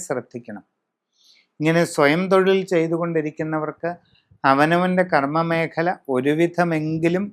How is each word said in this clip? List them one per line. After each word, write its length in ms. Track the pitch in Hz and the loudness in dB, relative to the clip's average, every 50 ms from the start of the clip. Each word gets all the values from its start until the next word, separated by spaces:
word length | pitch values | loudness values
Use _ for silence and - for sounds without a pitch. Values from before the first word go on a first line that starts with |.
| - | -2
ശ്രദ്ധിക്കണം. 580 | - 143 123 - - - 120 - 110 104 92 - _ _ _ _ _ _ _ _ _ _ _ _ _ _ _ _ _ _ - | -6 -6 -8 -8 -10 -14 -16 -14 -14 -16 -16 -18 _ _ _ _ _ _ _ _ _ _ _ _ _ _ _ _ _ _ -2
ഇങ്ങനെ 240 | 147 160 165 170 170 170 - | 0 2 2 2 0 0 2
സ്വയം 280 | 160 143 139 156 180 190 180 | 2 4 4 4 2 2 2
തൊഴിൽ 280 | 196 190 185 190 190 190 180 - 185 | 2 4 4 4 2 2 0 0 0
ചെയ്തുകൊണ്ടിരിക്കുന്നവർക്ക് 1160 | 165 160 165 165 165 170 170 165 160 147 151 147 - 160 156 156 156 151 151 147 - 165 170 175 - _ _ _ _ _ _ - _ - 135 | 0 0 0 -2 -4 -4 -2 -2 -2 -4 -4 -6 -8 -6 -6 -4 -4 -6 -6 -8 -8 -8 -8 -8 -10 _ _ _ _ _ _ -12 _ 2 2
അവനവൻ്റെ 520 | 135 143 151 160 170 175 185 185 180 185 180 180 | 4 4 4 4 2 2 0 2 0 0 0 2
കർമ്മമേഖല 800 | 165 143 139 143 151 165 165 170 165 165 165 151 - 156 170 180 - - _ 139 131 | 0 0 0 0 0 -2 0 0 -2 -2 -2 -4 -4 -4 -4 -4 -4 -6 _ -4 -4
ഒരുവിധമെങ്കിലും 1120 | 127 131 147 151 165 170 170 170 175 175 170 160 151 156 156 160 160 160 170 175 185 202 202 | 0 0 0 2 2 0 0 0 0 0 0 0 -2 -2 -4 -2 -2 0 0 0 -2 -4 -6